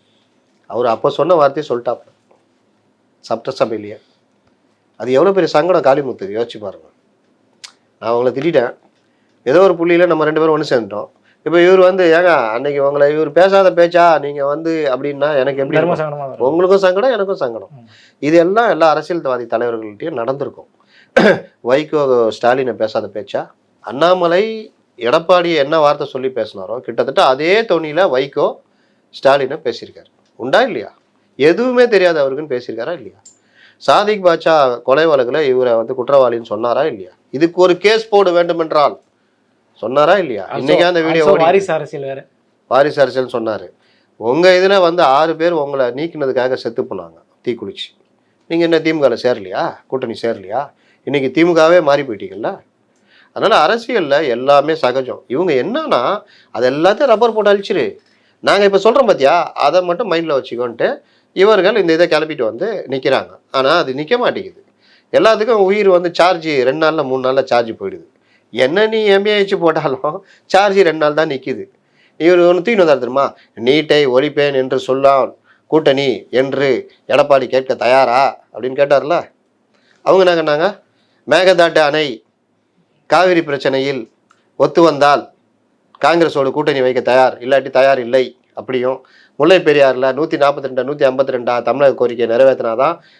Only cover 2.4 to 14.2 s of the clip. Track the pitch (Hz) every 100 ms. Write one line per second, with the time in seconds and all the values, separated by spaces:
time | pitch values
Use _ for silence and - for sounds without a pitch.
2.4 | _ _ _ _ _ _ _ _ - 113
3.4 | - - 117 110 104 107 _ _ _ _
4.4 | _ _ _ _ _ - 120 131 185 190
5.4 | 160 151 165 180 131 143 135 110 98 104
6.4 | 117 110 101 - _ _ _ _ _ _
7.4 | _ _ - _ _ _ 110 120 127 123
8.4 | 156 151 120 - _ _ _ _ _ _
9.4 | - 156 190 170 170 170 180 156 156 156
10.4 | 160 151 151 131 104 104 135 _ _ _
11.4 | 151 170 175 190 185 185 175 160 180 151
12.4 | 113 117 143 143 139 143 143 151 156 151
13.4 | 190 196 185 175 170 175 170 151